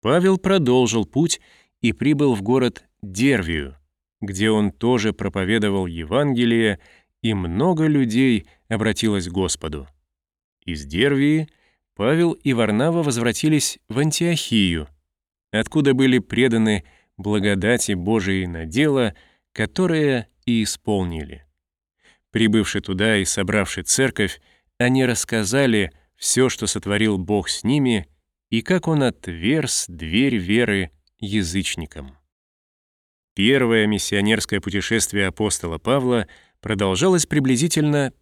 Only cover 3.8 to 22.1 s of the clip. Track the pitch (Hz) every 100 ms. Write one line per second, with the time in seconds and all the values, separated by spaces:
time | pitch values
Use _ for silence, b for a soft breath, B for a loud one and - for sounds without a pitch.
3.8 | _ _ _ _ 101 95 107 107 104 -
4.8 | 117 123 107 98 98 98 92 110 104 98
5.8 | 92 82 78 110 147 123 120 117 110 101
6.8 | b b b _ 113 104 90 87 160 165
7.8 | 156 147 127 110 131 113 - b b 110
8.8 | 110 101 113 101 87 90 92 - 80 73
9.8 | 71 _ _ _ _ _ _ _ - 80
10.8 | 69 82 131 139 143 156 156 _ _ _
11.8 | _ _ 104 160 170 156 143 120 110 107
12.8 | 147 170 151 117 120 113 151 156 - -
13.8 | _ 110 151 147 170 170 - 113 95 82
14.8 | 76 _ _ _ _ _ _ 110 110 156
15.8 | 139 131 135 127 95 101 127 113 110 104
16.8 | b b b _ 98 104 98 101 104 120
17.8 | - 98 87 113 95 95 90 85 82 90
18.8 | 151 135 117 b b b b - 110 -
19.8 | 185 160 147 127 107 _ - 117 107 -
20.8 | - 104 90 82 73 69 _ _ _ _
21.8 | _ _ b